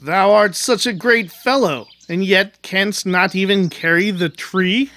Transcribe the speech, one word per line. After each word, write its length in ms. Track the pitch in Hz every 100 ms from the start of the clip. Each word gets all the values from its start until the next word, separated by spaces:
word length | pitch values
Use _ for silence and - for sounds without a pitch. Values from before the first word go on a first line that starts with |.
Thou 300 | 131 180 196
art 240 | 208 208 170
such 280 | - -
a 80 | 247
great 380 | 190 233 233 190
fellow, 560 | - - 269 208 135 104 - _
and 160 | 170
yet 360 | 190 190 196 _
canst 440 | - 190 202 202 190
not 300 | 180 185 185
even 320 | 190 196 180
carry 420 | - 165 170 202
the 180 | 185 170
tree? 640 | - - 190 185 214 277